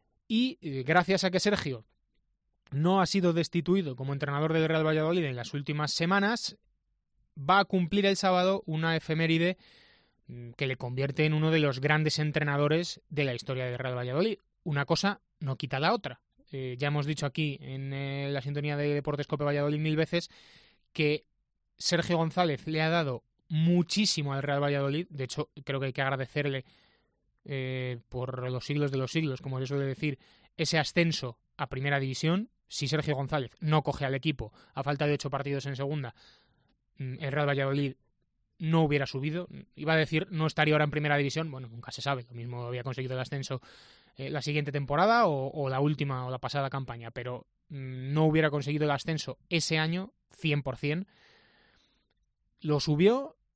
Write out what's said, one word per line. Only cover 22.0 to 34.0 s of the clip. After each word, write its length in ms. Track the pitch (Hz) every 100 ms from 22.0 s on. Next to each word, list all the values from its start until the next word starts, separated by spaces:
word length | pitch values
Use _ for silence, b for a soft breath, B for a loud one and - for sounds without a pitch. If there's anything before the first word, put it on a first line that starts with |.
| 170 170
González 480 | 160 185 175 143 -
le 160 | 156
ha 80 | 160
dado 340 | 170 151 123 - _ -
muchísimo 880 | 156 165 175 175 - 214 - 143
al 80 | 139
Real 200 | 139 143
Valladolid. 440 | 143 143 139 143 180
De 140 | 147
hecho, 260 | 131 - 156 -
creo 160 | - 135
que 60 | 135
hay 60 |
que 100 | 127
agradecerle, 640 | 135 135 131 151 147 135 b b b b b b b _
eh, 540 | - 139 131 131 127 123 -
por 420 | 127 127 127 127
los 140 | 127
siglos 280 | - 147 143
de 60 | 135
los 120 | 131
siglos, 300 | 160 160 127
como 180 | 135 131
se 80 | 131
suele 180 | 139
decir, 340 | 139 131 151 135 b b b -
ese 220 | 160 165
ascenso 600 | 147 - 165 156 127 - _ -
a 120 | 143
Primera 300 | 131 139 143
División. 520 | 135 131 160 180 226 _ _
Si 180 | - 135
Sergio 280 | 151 151 139
González 340 | 139 147 131 -
no 220 | 156 156
coge 220 | 147 135